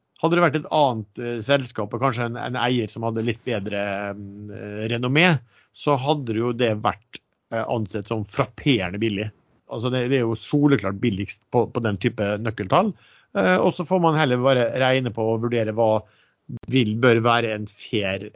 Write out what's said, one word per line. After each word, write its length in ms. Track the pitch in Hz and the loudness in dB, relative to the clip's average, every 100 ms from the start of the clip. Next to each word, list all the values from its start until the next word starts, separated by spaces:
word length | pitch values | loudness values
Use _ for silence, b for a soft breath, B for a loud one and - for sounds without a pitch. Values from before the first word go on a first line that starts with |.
| _ _ | _ _
hadde 140 | 165 170 | 2 4
det 80 | 170 | 4
vært 140 | 143 | 2
et 80 | - | -2
annet, 460 | 160 143 117 104 - | 2 2 0 -6 -8
eh, 180 | 120 120 | -6 -4
selskap, 500 | 107 139 127 - 104 | 0 0 0 -6 -6
og 80 | 113 | -2
kanskje 300 | 135 117 117 | -2 0 -4
en, 60 | 117 | -4
en 160 | 113 123 120 | -6 -2 0
eier 240 | 127 107 | 0 -2
som 140 | - 113 | -4 -4
hadde 200 | 113 113 | -2 -2
litt 160 | 117 - | -4 -4
bedre, 360 | 113 101 101 101 98 101 101 | -4 -4 -4 -4 -4 -6 -8
eh, 720 | 101 101 104 104 104 104 110 | -12 -14 -14 -12 -10 -6 -4
renommé, 460 | 120 127 139 180 151 - b b - | -2 0 4 4 4 0 b b -6
så 220 | - 139 | 0 0
hadde 300 | 135 151 127 | 2 -2 0
det 100 | 110 | -2
jo 120 | 120 120 | -2 0
det 160 | 120 107 | 0 0
vært, 380 | 107 98 _ - _ _ - | -2 -4 _ -20 _ _ -8
eh, 100 | 117 | -6
ansett 460 | - 120 104 110 104 | -4 -4 -4 -6 -4
som 160 | 113 101 | -4 -4
frapperende 720 | - 135 - - 123 90 98 | -4 -4 -2 0 0 0 -2
billig. 260 | 113 101 107 - _ _ - | -2 -2 -4 -8 _ _ -12
Altså, 240 | 120 123 | -6 -4
det, 160 | 127 123 | -2 0
det 80 | 135 | 0
er 40 | |
jo 140 | 117 113 | 0 -4
soleklart 640 | - 151 147 139 95 98 | -2 2 4 4 0 -2
billigst 400 | 120 95 101 - _ | -2 -2 -6 -10 _
på, 140 | 123 113 | 0 0
på 80 | - | 0
den 160 | 113 101 | -2 0
type 240 | 123 113 101 104 | -2 -2 -2 -2
nøkkeltall. 560 | 113 110 101 143 214 - b b b 202 | -4 -6 0 2 2 -2 b b b 0
Eh, 220 | 190 185 | 2 4
og 160 | 190 - | 2 0
så 80 | |
får 160 | 165 185 | 0 2
man 180 | 170 151 | 4 4
heller 220 | 151 123 | 4 4
bare 280 | 127 131 117 127 | 4 4 2 2
regne 320 | 131 131 127 | 2 2 0
på 120 | 107 110 | -2 0
og 160 | 113 | 0
vurdere 300 | 117 117 107 107 | 0 0 0 2
hva 140 | 113 107 - b b b - 120 - | 2 2 -2 b b b -14 -14 -2
vil, 220 | 127 110 110 | 2 2 4
bør 220 | 123 117 117 | 4 6 4
være 300 | 117 117 107 | 2 0 -4
en 100 | 107 | -8
fair, 640 | - - 110 98 98 104 | -12 -6 -2 -2 -4 -8